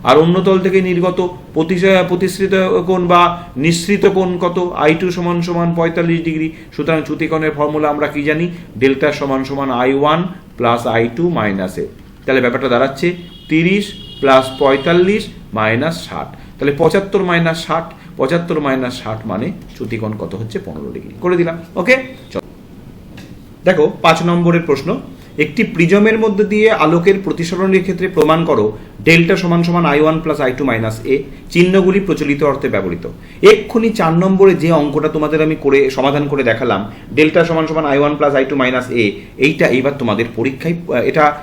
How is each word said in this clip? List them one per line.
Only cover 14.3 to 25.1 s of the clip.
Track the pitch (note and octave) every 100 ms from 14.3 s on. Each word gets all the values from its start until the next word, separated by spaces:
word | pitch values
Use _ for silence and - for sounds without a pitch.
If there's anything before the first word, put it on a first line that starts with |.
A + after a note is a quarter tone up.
| C3 C3 -
পঁয়তাল্লিশ | C#3 C#3 F3 F3 F#3 G#3+ - - -
মাইনাস | G#2+ G#2+ A#2 D#3 E3+ -
ষাট। | E2 C2+ - - -
তাহলে | C#3 C#3
পঁচাত্তর | E3 G3 G3 G3+
মাইনাস | F3+ E3+ E3 D#3+ -
ষাট, | D#3+ E3 - - -
পঁচাত্তর | C#3 E3 - D#3
মাইনাস | C#3+ C3 B2 B2
ষাট | - - A2+
মানে | F#2+ D3 - - -
চ্যুতিকোণ | A2+ A#2 G#2+ A2
কত | E2+ F#2+
হচ্ছে? | A2 G3+ -
পনেরো | D2+ C2+ -
ডিগ্রি। | - -
করে | F3+ F3+
দিলাম, | E3+ E3 - G3
ওকে? | F#3 C4 C4 - -
চলো। | - - - - - - - - - - - - - F3
দেখো, | D#3+ D3+ -
পাঁচ | E3+ E3 E3+
নম্বরের | F3 E3+ E3 E3
প্রশ্ন, | C#3 E3 B3+ -